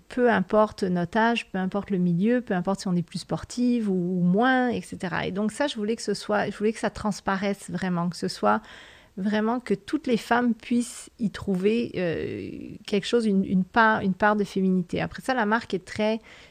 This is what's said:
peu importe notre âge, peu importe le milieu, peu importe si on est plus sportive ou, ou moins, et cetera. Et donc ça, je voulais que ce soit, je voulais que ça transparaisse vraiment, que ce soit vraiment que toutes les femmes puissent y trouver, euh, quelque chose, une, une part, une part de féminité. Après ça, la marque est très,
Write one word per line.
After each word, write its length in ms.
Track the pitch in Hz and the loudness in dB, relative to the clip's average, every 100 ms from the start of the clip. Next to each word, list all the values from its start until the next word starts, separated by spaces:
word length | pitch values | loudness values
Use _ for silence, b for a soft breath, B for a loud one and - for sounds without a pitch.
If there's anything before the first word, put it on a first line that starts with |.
| - | -6
peu 220 | - 247 | 0 2
importe 520 | 202 190 214 214 - | 2 2 4 2 0
notre 340 | 185 175 170 226 | -2 0 0 2
âge, 340 | 226 233 - | 2 2 -2
peu 60 | 185 | -4
importe 320 | 185 202 196 | -2 -2 -2
le 80 | 190 | 2
milieu, 440 | 180 170 214 247 | 2 4 2 2
peu 120 | 240 | 0
importe 280 | 185 180 196 | -2 0 -2
si 60 | 196 | 0
on 80 | 175 | -2
est 60 | |
plus 180 | 165 185 | -2 -8
sportive 680 | - 165 - - 247 240 208 | -6 -8 -6 -2 2 2 2
ou, 300 | 185 175 185 | 0 0 2
ou 20 | |
moins, 480 | 175 196 247 254 247 | 4 4 4 4 2
et 120 | 196 | -2
cetera. 440 | - 175 185 165 156 | -6 -8 -6 -4 -4
Et 60 | |
donc 200 | 185 214 | -2 -2
ça, 160 | - 285 | -2 -2
je 80 | 233 | -2
voulais 200 | 208 226 | -4 -4
que 60 | |
ce 120 | - | -4
soit, 360 | 196 - 208 196 | -4 0 0 0
je 80 | - | 0
voulais 160 | 208 | -2
que 60 | 220 | 0
ça 100 | 220 | -4
transparaisse 800 | - 214 - - 196 202 202 - | -2 -4 -4 -2 -2 -2 -4 -6
vraiment, 400 | 175 185 175 175 | -4 -2 0 -2
que 80 | - | -2
ce 100 | 185 | -6
soit 340 | - 208 220 - B B B B - | 0 0 0 -2 B B B B -6
vraiment 440 | 202 214 220 247 | -2 0 0 -2
que 120 | - | -2
toutes 340 | 196 - 302 254 | -4 -2 -4 0
les 100 | 226 | 0
femmes 360 | - 233 247 | 2 2 2
puissent 560 | 226 - 240 240 - - - | 0 0 -2 -2 -8 -16 -6
y 120 | 208 | -4
trouver, 600 | - - 185 196 226 233 - | -4 -4 0 2 2 -2 -2
euh, 800 | 175 151 - 104 98 - - - - | -2 -2 -4 -6 -8 -10 -12 -14 -4
quelque 220 | 202 - | -2 2
chose, 180 | 240 220 | 2 4
une, 200 | 196 196 | 2 2
une 180 | 185 | 0
part, 380 | 180 240 220 220 | 2 4 4 4
une 120 | 196 | 0
part 220 | 185 208 214 | 2 2 2
de 80 | |
féminité. 580 | 196 196 190 185 175 175 | 0 0 2 2 0 -4
Après 200 | 170 - | -4 -6
ça, 120 | - | -4
la 120 | 254 208 | 0 0
marque 280 | 233 - | 0 -2
est 120 | 185 - | -6 -6
très, 340 | - 214 220 B B B | -2 0 -2 B B B